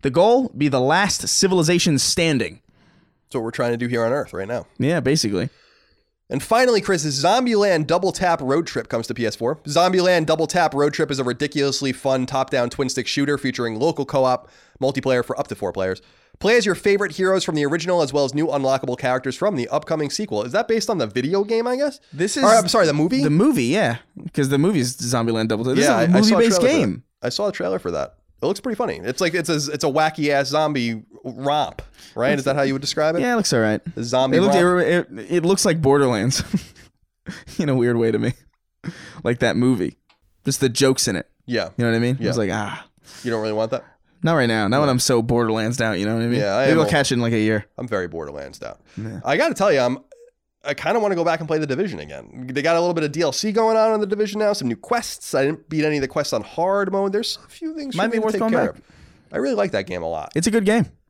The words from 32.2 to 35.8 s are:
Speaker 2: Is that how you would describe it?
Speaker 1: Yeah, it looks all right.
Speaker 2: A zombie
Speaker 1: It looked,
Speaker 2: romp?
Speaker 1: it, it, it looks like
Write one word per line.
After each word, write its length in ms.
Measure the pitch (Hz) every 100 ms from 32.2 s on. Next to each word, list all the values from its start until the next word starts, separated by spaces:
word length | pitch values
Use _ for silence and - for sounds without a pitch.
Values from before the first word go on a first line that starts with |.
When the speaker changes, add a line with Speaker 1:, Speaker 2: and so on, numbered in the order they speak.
| 123 147
Speaker 2:
Is 60 | 135
that 100 | 139
how 60 |
you 100 | 139
would 100 | 135
describe 360 | 139 - 156 165
it? 40 |
Speaker 1:
Yeah, 120 | 254
it 20 | 240
looks 160 | 202
all 80 | 123
right. 220 | 110 107 - -
Speaker 2:
A 60 | 117
zombie 320 | 127 131 160
Speaker 1:
It 40 |
looked, 140 | 190 175
Speaker 2:
romp? 260 | 175 180 175
Speaker 1:
it, 200 | 175 - 107
it, 120 | 101 175
it 60 | 165
looks 200 | 190 208
like 160 | 165